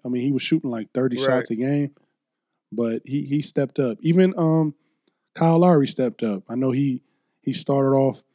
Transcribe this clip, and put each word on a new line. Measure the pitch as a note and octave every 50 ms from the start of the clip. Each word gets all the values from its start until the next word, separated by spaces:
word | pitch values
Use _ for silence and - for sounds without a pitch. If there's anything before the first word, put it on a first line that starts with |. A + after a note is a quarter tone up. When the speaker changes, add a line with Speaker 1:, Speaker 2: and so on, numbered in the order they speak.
| -
Speaker 1:
I |
mean, | B2+ B2+ B2
he | B2 C#3+
was | C#3 B2+
shooting, | - - E3 D#3 - C3
like, | A#2+ A2+ G#2 - _
thirty | B2+ C3 B2+ A#2+
Speaker 2:
Right. | B2 C3+
Speaker 1:
shots | C3+ B2+ B2+ A2+ -
a | A2+
game, | A2 B2+ C3+ C#3+ D3 C#3+ C#3 - _ _ _ _ _ _ _ _ _ _ _ _ _ _ _
but | G#2 A2+ A#2 A2+ A2+ A#2 -
he, | - C#3 D3 C#3+
he | C3+ C#3+ D3+
stepped | C#3+ - - D3 C#3 B2 _
up. | - C3+ A#2+ G#2+ -
Even, | - D#3+ E3 F#3 F#3 F#3 F#3
um, | - E3 D#3+ D#3+ D#3+ D#3+ D3+ C#3+ _ _ _ _ _ _ _ _ _ _ _ _
Kyle | - E3+ E3 E3 E3
Lowry | F3 F3+ F3 D3 C#3
stepped | - - - B2+ A#2+ A2 - A#2+
up. | A2 G2+ F#2+ -
I | - A2+
know | B2 C3+ C3
he, | B2 C3+ C#3+ C#3 B2+ B2 - _ _ _ _ _ _ _
he | _ C#3
started | B2+ - - - C#3 C#3 C3+ C3+ C3+
off | C3+ C3+ C3+ - - _ _